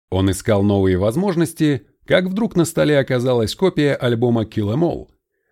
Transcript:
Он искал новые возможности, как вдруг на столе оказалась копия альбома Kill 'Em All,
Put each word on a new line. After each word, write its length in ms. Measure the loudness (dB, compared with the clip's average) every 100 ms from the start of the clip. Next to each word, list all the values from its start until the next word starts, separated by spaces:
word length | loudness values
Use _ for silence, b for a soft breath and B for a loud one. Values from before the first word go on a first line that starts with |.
| _
Он 200 | 0 0
искал 320 | 0 0 2
новые 360 | 2 2 2 2
возможности, 880 | 0 0 -2 -2 -2 0 -2 -2 -8 _
как 200 | -2 0
вдруг 320 | 0 -2 -2 0
на 80 |
столе 340 | 0 0 2 2
оказалась 560 | 0 -2 0 0 0
копия 400 | 0 -2 0 0
альбома 480 | 0 -2 0 2 0
Kill 320 | -2 -4 -2
'Em 60 | 0
All, 280 | -2 -2 -12 _ _ _ _